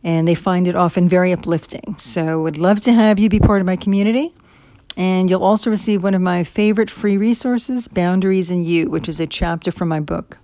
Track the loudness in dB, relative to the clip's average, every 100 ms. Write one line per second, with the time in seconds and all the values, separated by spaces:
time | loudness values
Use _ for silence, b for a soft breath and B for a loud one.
0 | 0 0 2 0 0 0 0 2 0 2
1 | 2 4 2 0 -2 -4 -4 -14 -12 -8
2 | -6 -4 -2 -2 -4 0 2 2 4 4
3 | 4 4 2 4 4 4 0 -2 0 0
4 | 2 0 -2 _ b b b b b -4
5 | 0 2 2 2 2 2 0 -2 0 0
6 | 0 0 0 0 -2 0 2 2 -2 -2
7 | -2 0 2 0 0 -2 -2 -6 -4 -2
8 | 0 0 2 0 0 -2 0 0 0 -4
9 | -6 -6 -6 -4 -4 -4 -6 -4 -4 -4
10 | -4 -8 -10 -20